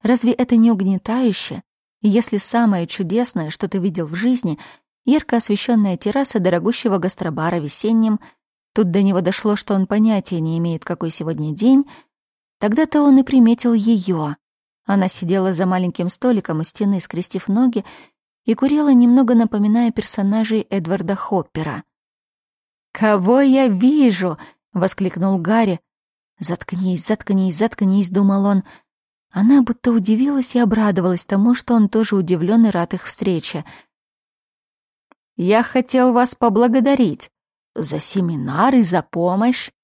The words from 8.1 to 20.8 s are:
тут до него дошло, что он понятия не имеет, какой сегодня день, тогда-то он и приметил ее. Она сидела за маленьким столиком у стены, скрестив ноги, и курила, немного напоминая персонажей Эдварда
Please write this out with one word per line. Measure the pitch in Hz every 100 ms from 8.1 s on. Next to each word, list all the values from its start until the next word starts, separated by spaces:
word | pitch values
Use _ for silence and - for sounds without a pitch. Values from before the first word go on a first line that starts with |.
| 214 - _ _ _ _
тут | - 190
до | 180
него | 196 185
дошло, | 175 190 214 208
что | -
он | 202 190
понятия | 208 220 208 - 175
не | 160 165
имеет, | 170 160
какой | - 170 165
сегодня | - 156 156 151
день, | 151 226 269 277 - _ _ _ _ _ _
тогда-то | 208 226 311 302
он | 285 262
и |
приметил | 262 269 226 240 240
ее. | 233 208 226 185 175 151 147 _ _ _ _ -
Она | 202 185
сидела | - 170 190 185
за | 170 185
маленьким | 185 185 - 175
столиком | - 254 226 - 156
у |
стены, | 165 - 208 196
скрестив | - 160 185 185 -
ноги, | 202 254 233 - - - _ _ _
и | -
курила, | 226 269 294 294
немного | 254 240 247 247
напоминая | 240 226 214 208 220 240
персонажей | 226 202 - 196 214 220 220 -
Эдварда | 196